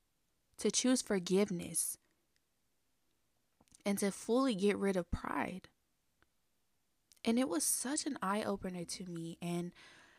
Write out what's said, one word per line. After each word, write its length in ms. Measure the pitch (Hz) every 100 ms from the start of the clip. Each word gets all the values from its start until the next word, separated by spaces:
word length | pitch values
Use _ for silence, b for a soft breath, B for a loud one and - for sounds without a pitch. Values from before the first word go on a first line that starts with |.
| _ _ _ _ _ -
To 120 | 214
choose 320 | - 247 254
forgiveness. 960 | - 202 175 185 202 175 165 170 - - _ _ _ _ _ _ _ _ _ _ _ _ _ _ _ _ _ -
And 140 | 202 202
to 120 | 202
fully 440 | - - 240 269
get 220 | 196 202 196
rid 200 | 196 190
of 140 | 175
pride." 580 | - - - - 185 - _ _ _ _ _ _ _ _ _ _ _ _ _ _ _
And 140 | - 233
it 100 | 269
was 160 | 330
such 420 | - - 240 302 311
an 100 | 254
eye-opener 640 | 190 208 - 202 190 180
to 200 | 170 -
me. 320 | 180 170 165 165
And 300 | 175 175 175 - B B B